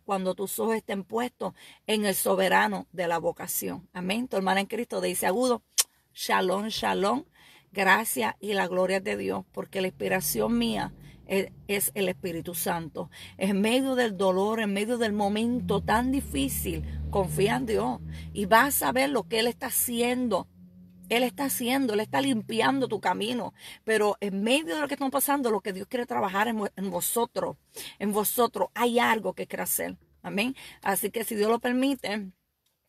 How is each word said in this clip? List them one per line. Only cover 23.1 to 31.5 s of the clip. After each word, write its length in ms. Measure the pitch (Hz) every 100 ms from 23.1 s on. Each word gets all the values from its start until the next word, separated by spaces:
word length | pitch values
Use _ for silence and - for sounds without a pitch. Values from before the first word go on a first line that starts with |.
| 190 208 247 185 - - -
Pero 340 | - 220 208 -
en 240 | 202 196
medio 320 | 214 269 330 320
de 60 |
lo 60 | 285
que 60 |
estamos 180 | 277 277
pasando, 380 | 269 277 285 240
lo 120 | 208
que 120 | -
Dios 140 | 185 202
quiere 180 | 247 240
trabajar 420 | 240 202 190 226
en, 140 | 220 202 -
en 160 | 196
vosotros, 640 | 175 - 233 240 - 175 160 _ - - -
en 140 | 202
vosotros, 560 | 208 196 - 233 202 185 -
hay 240 | 247 233
algo 340 | 240 220 190
que 140 | 180 190
quiere 160 | 185
hacer. 340 | 180 - 170 185 _ _
Amén. 340 | 175 180 240 269 - -
Así 260 | 202 190 208
que 140 | 226
si 100 | 220
Dios 160 | 214
lo 80 | 208